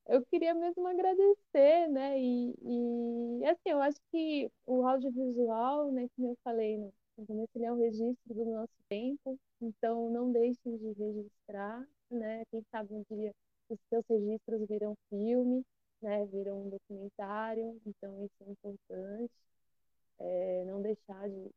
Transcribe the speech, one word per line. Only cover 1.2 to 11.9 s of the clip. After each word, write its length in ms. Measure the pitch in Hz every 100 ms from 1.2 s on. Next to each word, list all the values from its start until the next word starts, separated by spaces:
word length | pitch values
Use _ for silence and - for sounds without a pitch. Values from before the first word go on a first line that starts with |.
| 392 403 _ 294 277 339 330
né? 300 | 269 269 269
E, 340 | 254 247 240 - 240 240 240 240 233 233 233 240
e, 60 | 269
assim, 240 | 339 381
eu 100 | 294
acho 160 | 277 294 _
que 400 | 330 320 294 262 _ -
o 200 | 254 247
audiovisual, 1040 | 262 262 247 262 240 240 226 247 294 294
né, 160 | 262 247 -
como 140 | 247
eu 80 | 247
falei 340 | 247 233 214 214
no, 140 | 202 - _ -
no 80 | 214
começo, 240 | 214 226 233
ele 100 | 233
é 60 |
um 60 | 240
registro 540 | 233 214 233 247 -
do 100 | 214 226
nosso 280 | 220 226 _ -
tempo, 500 | 208 247 285 269 262 _ -
então 500 | 233 214 226 233 233
não 220 | 233 247
deixem 440 | 240 240 247 247 226
de 140 | 220
registrar, 920 | 208 208 214 208 _ - 202 202 233 277